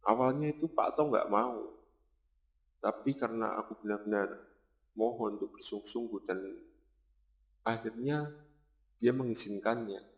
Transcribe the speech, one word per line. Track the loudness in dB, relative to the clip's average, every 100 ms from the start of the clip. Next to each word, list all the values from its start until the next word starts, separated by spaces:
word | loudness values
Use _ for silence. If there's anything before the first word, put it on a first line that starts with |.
| 4
Awalnya | 6 4 4 0
itu | 0 0
Pak | 2 2 4
To | 4
nggak | 4 4
mau, | 2 2 -2 -8 -14 _ _ _ _ _ _ _ _ _ _
tapi | -2 0 -2 0
karena | -2 0 -2 -2
aku | -6 -8
benar-benar | -4 -2 2 2 2 -4 -16 _ _ _ _ 0
mohon | 0 0 -4 -4
untuk | -8 -8
bersungguh-sungguh | -10 -10 -6 -6 -6 -8 -4
dan | -6 -6 -12 -18 _ _ _ _ _ _ _ _ _
akhirnya | -2 -2 -4 -4 -2 -2 -2 -10 -20 _ _ _ _ _
dia | 2
mengizinkannya. | 4 0 -4 -4 -2 0 0 -4 -10 -12